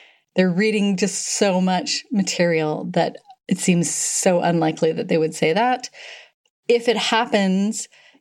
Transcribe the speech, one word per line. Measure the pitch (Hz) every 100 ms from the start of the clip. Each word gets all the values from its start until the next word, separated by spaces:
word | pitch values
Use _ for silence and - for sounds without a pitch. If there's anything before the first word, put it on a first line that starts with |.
| - _ _ -
They're | 185
reading | 175 220 208 202 190
just | 202 - -
so | - 202 185
much | 185 185 - - -
material | 214 185 - 175 160 156 156 180
that | 180 - - - - -
it | 185
seems | - 175 156
so | - - - 196 175
unlikely | 170 170 160 160 160
that | 170 185
they | 170
would | 156 165
say | 156
that. | 175 247 254 - - - - - _ _ _ -
If | 233 233
it | 208
happens, | - 226 247 214 196 185 202 214 - _ _ _